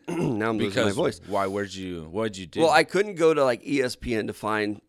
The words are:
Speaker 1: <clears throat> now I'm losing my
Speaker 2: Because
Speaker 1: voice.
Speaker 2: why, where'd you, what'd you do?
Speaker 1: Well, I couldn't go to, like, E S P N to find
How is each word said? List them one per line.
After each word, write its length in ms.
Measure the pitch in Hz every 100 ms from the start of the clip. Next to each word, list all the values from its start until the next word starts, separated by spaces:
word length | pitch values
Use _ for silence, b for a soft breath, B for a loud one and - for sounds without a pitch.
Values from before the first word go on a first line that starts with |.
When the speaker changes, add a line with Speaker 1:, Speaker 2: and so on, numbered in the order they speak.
Speaker 1:
<clears throat> 60 | -
now 420 | 165 156 110 110
I'm 80 | 110
losing 240 | 107 104
my 60 | 107
Speaker 2:
Because 40 |
Speaker 1:
voice. 260 | 101 160 107 -
Speaker 2:
why, 200 | 98 98
where'd 260 | 101 98
you, 300 | 92 92 87
what'd 320 | 78 87 113 95
you 100 | 92
do? 140 | -
Speaker 1:
Well, 100 | 160
I 140 | 151
couldn't 320 | 165 180 208 175
go 180 | 160
to, 80 | 151
like, 220 | 135 120 -
E 160 | 143
S 140 | 127 -
P 180 | 120
N 140 | 113 107
to 40 |
find 480 | 107 104 107 104 104